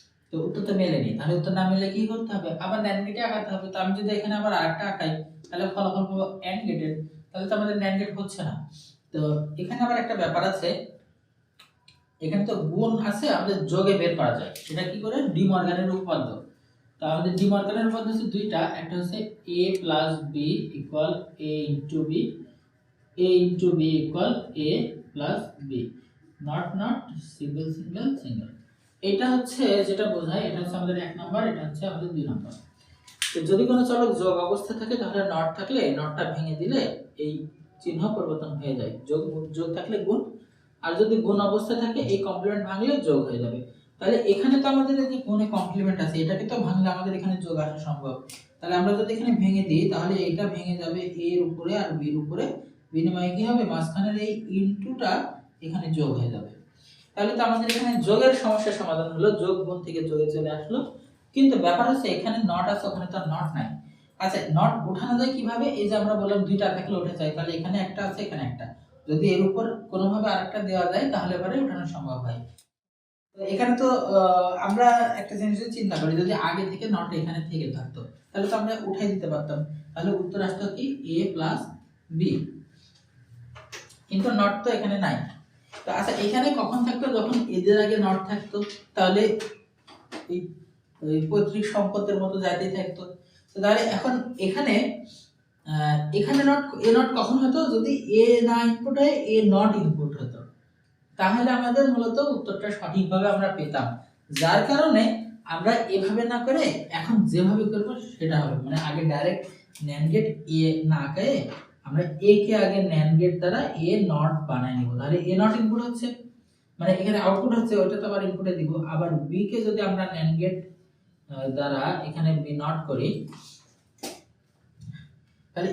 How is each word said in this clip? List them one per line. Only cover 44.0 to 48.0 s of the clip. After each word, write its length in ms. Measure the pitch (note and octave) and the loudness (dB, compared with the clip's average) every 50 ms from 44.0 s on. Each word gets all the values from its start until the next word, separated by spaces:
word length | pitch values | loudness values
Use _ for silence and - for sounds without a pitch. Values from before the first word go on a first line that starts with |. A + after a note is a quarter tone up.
| F3 G3+ A#3 A3 A#3 G3+ G3 | 2 2 4 4 4 4 4
এখানে 240 | G3 B3+ C4 C#4 C#4 C4+ | 4 4 4 4 4 4
তো 40 | C4+ C4+ | 4 4
আমাদের 200 | C4+ C4+ C4+ C#4 C4+ C4 | 4 4 4 2 2 0
এই 60 | B3+ C4 | 0 -2
যে 60 | - - | -4 -2
গুণে 200 | G3+ G#3 G#3+ G#3+ G#3 G#3+ | 0 0 0 0 0 0
কমপ্লিমেন্ট 420 | G3 F3+ - F3+ G3 G3 F#3+ F3+ - D#3 | -2 -2 -2 -2 0 0 0 0 0 -2
আছে, 120 | D#3+ D#3+ D#3+ D#3+ | -2 0 0 0
এটাকে 220 | D#3+ F#3+ G3 A3 A3+ | 0 0 -2 -2 -4
তো 40 | A#3+ A#3+ G3 | -2 -2 0
ভাঙলে 220 | - F#3 F#3+ F#3+ F3+ - | 0 2 2 2 2 0
আমাদের 180 | - - G3 F#3+ F3 | -2 -2 -4 -4 -2
এখানে 180 | - F#3+ F#3 F3+ - | -2 -2 -2 -2 -4
যোগ 120 | E3 D#3 D3+ D3+ | -4 -4 -4 -4
আসা 140 | D3+ D3+ - - | -4 -6 -8 -6
সম্ভব। 280 | D#3 D3 C#3 | -6 -6 -6